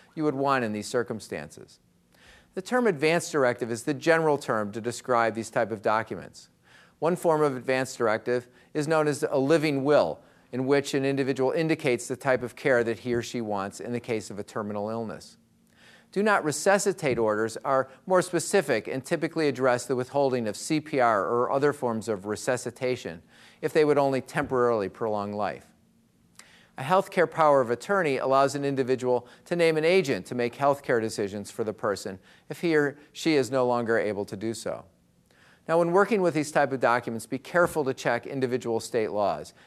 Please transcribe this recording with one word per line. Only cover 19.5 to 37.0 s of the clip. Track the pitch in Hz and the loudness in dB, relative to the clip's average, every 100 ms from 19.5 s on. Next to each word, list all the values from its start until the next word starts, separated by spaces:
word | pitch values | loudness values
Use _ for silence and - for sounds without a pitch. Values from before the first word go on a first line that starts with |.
| 123 131 123 | 2 2 2
the | - 123 | 0 -4
withholding | 123 143 139 123 110 | -2 0 0 0 -2
of | 98 | -6
C | - 156 | -4 -4
P | 151 139 | -2 2
R | 120 104 85 | 4 4 2
or | 120 123 | 0 2
other | 139 147 | 2 2
forms | 143 123 110 107 | 0 -2 -4 -4
of | 101 101 | -4 -4
resuscitation | 104 - 123 120 - 127 123 90 82 - - - _ | -4 -2 -2 -4 -6 -4 -4 -6 -12 -16 -20 -20 _
if | 147 | 0
they | 165 | 4
would | 147 147 | 4 4
only | 139 131 | 2 0
temporarily | 123 - 131 131 120 113 92 | -2 -4 -2 2 2 2 -2
prolong | - 113 104 101 | -4 -4 -4 -4
life. | 104 95 64 - _ _ _ _ _ _ - - _ _ - | -4 -6 -6 -14 _ _ _ _ _ _ -20 -20 _ _ -10
A | |
healthcare | 131 185 190 - 160 | 0 0 2 2 2
power | 165 156 139 | 4 6 6
of | 117 | 4
attorney | 120 - 202 156 131 | -2 0 0 2 0
allows | 135 135 139 | 2 4 4
an | 143 | 0
individual | 139 135 127 127 127 123 - - - | -2 -2 0 0 0 -2 -4 -16 -6
to | 175 | 2
name | 165 156 | 2 2
an | |
agent | 160 190 143 120 - | 2 2 2 -2 -4
to | 123 | -4
make | 120 - | -4 0
healthcare | 143 139 - 120 | 0 0 0 0
decisions | 110 113 101 104 101 | 0 -4 -6 -6 -10
for | - | -6
the | 107 | -6
person | 101 110 98 104 95 - - - | -4 -4 -4 -6 -12 -16 -20 -18
if | 147 | -6
he | 175 151 | 0 2
or | 143 127 - | 0 -4 -16
she | - 165 | -6 0
is | 151 117 | 2 2
no | 131 123 | 0 2
longer | 120 113 113 | 0 2 2
able | 98 101 98 | 0 -2 -6
to | 101 | -8
do | 110 | -8
so. | 110 90 64 - _ _ _ _ _ _ _ - | -6 -8 -8 -12 _ _ _ _ _ _ _ 0
Now, | 165 | 2
when | 170 | 4
working | 180 196 214 | 4 4 2
with | 175 | 2
these | 151 143 | 0 0
type | 160 139 | 0 0
of | 131 | 0
documents, | 123 120 | 2 2